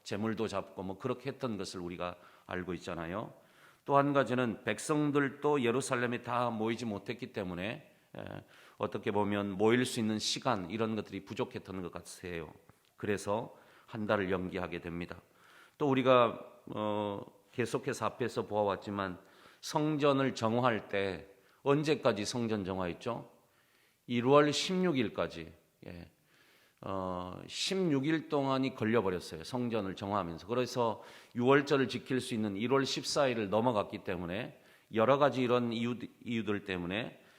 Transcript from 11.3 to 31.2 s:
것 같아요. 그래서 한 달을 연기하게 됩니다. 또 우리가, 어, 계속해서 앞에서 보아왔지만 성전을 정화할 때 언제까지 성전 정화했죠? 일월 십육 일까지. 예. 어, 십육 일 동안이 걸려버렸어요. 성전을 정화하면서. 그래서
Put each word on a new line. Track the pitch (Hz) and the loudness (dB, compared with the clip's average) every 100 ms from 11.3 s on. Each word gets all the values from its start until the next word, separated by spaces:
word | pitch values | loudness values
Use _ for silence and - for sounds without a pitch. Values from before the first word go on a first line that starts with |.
| 110 120 104 - 95 | -6 -4 -6 -10 -8
것 | 87 | -8
같아요. | 87 - - 90 85 78 - - _ _ - | -10 -14 -12 -8 -8 -10 -14 -20 _ _ -6
그래서 | 104 98 - 107 143 - - - - | -2 -2 0 -2 -4 -12 -20 -20 -12
한 | 113 107 | -6 0
달을 | 107 92 | 2 2
연기하게 | 92 92 90 87 85 | 0 -2 -4 -4 -6
됩니다. | 85 85 85 87 - _ - - - - | -6 -8 -8 -12 -18 _ -20 -20 -20 -2
또 | 147 | 2
우리가, | 131 127 127 117 - - - - | 4 6 6 6 2 -12 -18 -10
어, | 107 107 104 104 101 - - _ | -4 -2 -2 -2 -4 -10 -18 _
계속해서 | - 113 131 135 113 | -4 -2 -2 -4 -2
앞에서 | 107 - 113 - - | -4 -2 -2 -2 -2
보아왔지만 | 104 101 92 107 101 95 87 - - - - | 2 2 0 -2 -4 -4 -6 -14 -20 -20 -16
성전을 | - 160 151 151 143 135 135 | -4 0 2 4 4 4 2
정화할 | - 113 120 127 107 - | 0 2 4 2 2 -2
때 | 101 98 85 - - _ _ | -2 -2 -4 -10 -20 _ _
언제까지 | 135 143 151 147 127 104 | 2 4 2 2 2 2
성전 | 101 123 113 107 | -2 -2 0 0
정화했죠? | 92 95 90 85 120 113 - - _ _ _ _ _ _ - | -2 -2 -4 -4 -6 -8 -10 -20 _ _ _ _ _ _ -4
일월 | 120 120 143 147 | 0 6 8 8
십육 | 139 - 185 185 135 | 2 0 0 2 2
일까지. | 107 - 85 82 80 85 _ _ - | 0 0 -4 -4 -14 -16 _ _ -16
예. | 87 85 _ _ _ _ _ _ _ | -16 -18 _ _ _ _ _ _ _
어, | - 95 92 90 90 92 90 | -8 -4 -4 -4 -6 -10 -10
십육 | - - 190 180 139 143 | -6 -2 0 2 2 2
일 | 160 - | -2 0
동안이 | 147 135 131 131 | 0 2 2 0
걸려버렸어요. | - 110 113 95 90 - 82 | 0 2 2 2 -2 -6 -10
성전을 | 82 127 120 113 95 | -6 -4 -2 -2 -4
정화하면서. | 87 98 101 85 82 95 | -6 -2 -2 -2 -6 -4
그래서 | 120 120 127 117 104 - - | -2 0 0 0 -2 -10 -20